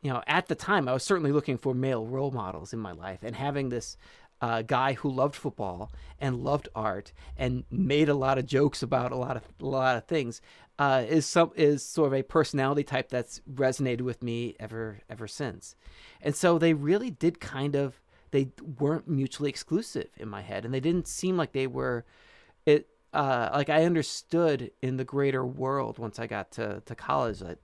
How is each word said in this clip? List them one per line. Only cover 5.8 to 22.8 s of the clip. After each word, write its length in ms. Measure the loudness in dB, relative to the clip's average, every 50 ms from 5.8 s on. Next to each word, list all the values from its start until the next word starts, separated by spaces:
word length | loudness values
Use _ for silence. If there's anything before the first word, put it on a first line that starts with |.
| -10 -12 -12 -16 -18 -18 -12 -6
and 240 | -4 -4 -2 -2 -2
loved 260 | 0 0 -2 -2 -4 -8
art 360 | -4 -2 -2 -4 -4 -8 -12 -20 -20 -18 -16 -8
and 280 | -4 -2 -2 -2 -2 -4 -6
made 360 | -2 0 2 4 4 4 6 6
a 60 | 4
lot 240 | 2 4 2 2 2
of 80 | 0
jokes 380 | 2 4 4 4 4 2 0 -4
about 280 | 0 0 0 0 0
a 40 | -2
lot 200 | -4 -4 -4 -4
of, 60 | -8 -8 -12 -16 _
a 60 | -6
lot 320 | -4 -2 2 2 2 2 2
of 80 | 0
things, 340 | _ -2 0 0 -2 -6 -10 _ -20 -20 -20 -20 _ _ 0
uh, 260 | 2 4 4 4 2 4
is 160 | 2 2 2
some, 260 | 4 4 4 4 4 4
is 280 | 4 4 4 4 4 -2
sort 220 | -6 0 2 2 2
of 60 | 2
a 80 | 0
personality 640 | -2 2 2 2 2 4 2 0 2 2 2 0 0
type 260 | 0 -2 -4 -4 -2
that's 320 | -4 -4 -4 -4 -10 -18 -16 -14
resonated 500 | -4 0 2 2 2 2 0 -2 0 -2
with 200 | -2 -4 -6 -6
me 340 | -6 -4 -4 -4 -4 -6 -8 _
ever, 400 | -14 -12 -8 -8 -8 -8 -10 -14 -16 _
ever 180 | -12 -12 -12 -12
since. 480 | -8 -6 -6 -6 -6 -10 -14 -20 -20 _ _ -20 -20 -20 -20 -20 -20 _
And 140 | -4 -2 -2
so 240 | 2 4 4 6 6
they 160 | 6 4 4
really 340 | 4 4 2 2 2 2 -2
did 300 | -6 0 0 0 0 0
kind 360 | -12 -10 -6 -4 -4 0 0
of, 240 | 0 0 0 -4 _ _ _ _ _ _ 0
they 200 | 0 0 0 0 -4 -14 -14 -14 -6 -2
weren't 300 | 0 0 0 0 -2 -2
mutually 420 | 0 0 0 -2 -4 -4 -4 -4
exclusive 600 | -4 -6 -6 _ 0 -2 -2 -2 -6 -8 -8 -8 _ -12
in 120 | -12 -10
my 120 | -10 -10
head, 240 | -10 -8 -8 -6 -6
and 60 | -4
they 80 | -4 -2
didn't 280 | 0 0 0 0 -2 -4
seem 280 | -8 -4 -2 0 0
like 180 | 0 0 0 _
they 120 | -2 -2
were, 400 | -2 -2 -4 -2 -2 -2 -4 -6 _ _ _ -20 -20 -20 -20 _ _ _ _ _ 6
it, 220 | 6 6